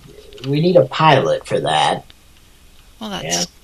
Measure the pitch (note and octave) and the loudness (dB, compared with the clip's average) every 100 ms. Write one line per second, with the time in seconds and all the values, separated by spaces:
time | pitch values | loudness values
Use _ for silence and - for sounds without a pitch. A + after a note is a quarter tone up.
0 | - - - - C3 C#3+ F3 F3 - - | -20 -20 -20 -16 -6 -2 4 4 2 2
1 | D#3 B2+ E2 D2+ - G2+ D2 D#2 D2 - | 4 4 2 -4 -4 -4 -2 0 0 -2
2 | - - _ - - - - - - - | -8 -20 _ -20 -20 -20 -20 -20 -20 -16
3 | A3 F#3+ - F3 F3 - | -12 -10 -6 -6 -6 -12